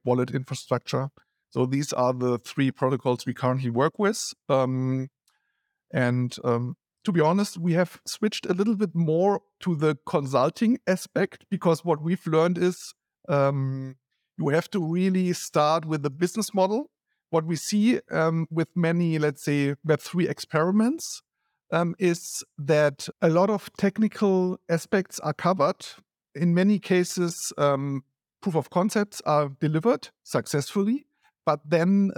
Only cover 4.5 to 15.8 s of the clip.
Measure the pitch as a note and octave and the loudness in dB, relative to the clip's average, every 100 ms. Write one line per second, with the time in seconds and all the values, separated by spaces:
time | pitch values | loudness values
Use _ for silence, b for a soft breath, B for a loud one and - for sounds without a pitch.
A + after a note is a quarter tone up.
4.5 | C3+ B2+ C3 C3 C3 C3 _ _ _ _ | 0 2 0 -2 -2 -6 _ _ _ _
5.5 | _ _ _ _ D3+ B2 B2 B2 - B2 | _ _ _ _ -2 0 0 -2 -2 -2
6.5 | A#2+ B2 - _ _ - E3+ D3+ F#3+ G#3 | 0 -2 -8 _ _ -2 2 4 2 -2
7.5 | F3 E3+ E3 F3 - - - G#3+ - - | -2 0 2 0 -4 -12 -4 -4 -2 -2
8.5 | F3+ G#3 G3+ G#3 E3 E3 D#3+ F#3+ G3 - | 0 0 0 -2 0 0 2 2 0 -6
9.5 | _ F#3 D#3+ D3+ D3 - F3 C3+ C3+ C#3+ | _ -4 0 0 0 -2 -2 0 2 2
10.5 | - B2 C4+ - F#3 - D#3+ F#3+ - _ | 2 0 0 0 -2 -2 -2 -2 -4 _
11.5 | F#3+ F3 D#3+ F3 D3+ D#3 F#3+ E3 D#3+ E3+ | -2 0 0 0 -2 -2 -4 0 2 2
12.5 | E3+ F3+ F3+ - - _ _ - C#3+ C#3 | 2 0 -2 -10 -20 _ _ -2 2 2
13.5 | C#3 C3+ C3+ C3 C3 _ _ _ - D#3 | 0 -4 -6 -10 -14 _ _ _ -4 0
14.5 | D#3 - G3+ D#3+ F3 F#3+ F#3 F3+ F3 - | 0 0 -2 0 0 2 2 0 -4 -2
15.5 | D#3+ D3+ E3 | 2 2 2